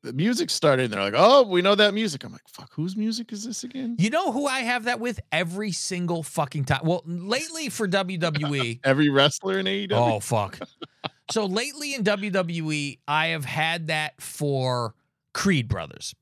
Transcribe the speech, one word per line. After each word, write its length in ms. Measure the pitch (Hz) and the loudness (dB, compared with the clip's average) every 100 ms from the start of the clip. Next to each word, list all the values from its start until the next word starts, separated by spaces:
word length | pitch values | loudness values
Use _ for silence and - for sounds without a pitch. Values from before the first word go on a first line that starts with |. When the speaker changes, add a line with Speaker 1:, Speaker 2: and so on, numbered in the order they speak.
Speaker 1:
the 100 | 110 | -6
music 360 | 127 196 247 349 | -2 0 0 -2
started, 340 | - 151 131 127 | 2 4 4 2
and 80 | |
they're 80 | 104 | 0
like, 140 | 98 113 | 0 6
"Oh, 260 | 196 277 | 8 8
we 180 | 233 180 | 6 4
know 100 | 185 | 4
that 200 | 202 208 202 | 6 4 4
music." 280 | 220 160 | -2 -4
I'm 80 | - | -12
like, 160 | - _ | -16 _
"Fuck, 260 | - - | -20 -14
whose 220 | - 170 196 | -6 -4 -2
music 360 | 214 226 226 | -4 -4 -8
is 100 | 208 220 | -10 -8
this 180 | 214 | -10
again?" 320 | 247 262 247 233 | -10 -8 -6 0
Speaker 2:
You 120 | - | 2
know 200 | 311 370 | 2 0
who 140 | 240 285 | 0 -2
I 140 | 262 | -2
have 240 | 233 247 | 0 -2
that 160 | 226 240 | -2 -2
with 200 | 240 214 - | -4 -6 -4
every 400 | 156 175 185 214 | -2 -2 -4 -4
single 500 | 165 - 180 175 170 | -4 -4 -4 -2 -2
fucking 440 | 156 - 143 156 131 | -2 -4 -2 -2 0
time? 160 | 135 | 0
Well, 180 | 160 175 160 | 2 0 -2
lately 640 | 175 190 247 320 320 285 | -8 -4 -4 -4 -6 -6
for 180 | - 208 | -2 0
W 300 | 196 185 185 | 0 0 -2
W 360 | 165 147 147 143 | -2 0 -2 -2
E. 240 | 120 117 | -2 0
Speaker 1:
<laughs> 20 | |
Every 260 | 139 135 151 | 2 4 6
wrestler 480 | 139 139 - 190 190 | 6 4 2 -4 -2
in 80 | 190 | -2
A 80 | |
E 140 | 196 196 | -2 0
W? 280 | 151 120 110 | 2 4 2
Speaker 2:
Oh, 40 | |
fuck. 400 | - 113 98 - 87 _ - _ - _ - | 0 0 0 -6 -16 _ -20 _ -12 _ -6
So 140 | 226 202 | -2 0
lately 500 | 190 269 285 294 277 | -2 -4 -8 -8 -2
in 80 | |
W 260 | 202 202 202 | 0 0 0
W 420 | 190 175 170 156 | 0 0 -4 -2
E, 280 | 151 143 120 - | -2 -4 -8 -2
I 200 | 151 160 | 0 2
have 180 | 165 127 | -2 -4
had 420 | 139 160 170 156 | -2 0 -2 -2
that 340 | 156 151 _ | -2 -4 _
for 720 | - - 147 139 127 123 117 - _ _ _ | -14 -4 -2 0 0 0 -2 -8 _ _ _
Creed 340 | - 196 160 113 | -2 2 2 2
Brothers. 460 | 92 76 - - - | -4 -6 -12 -14 -14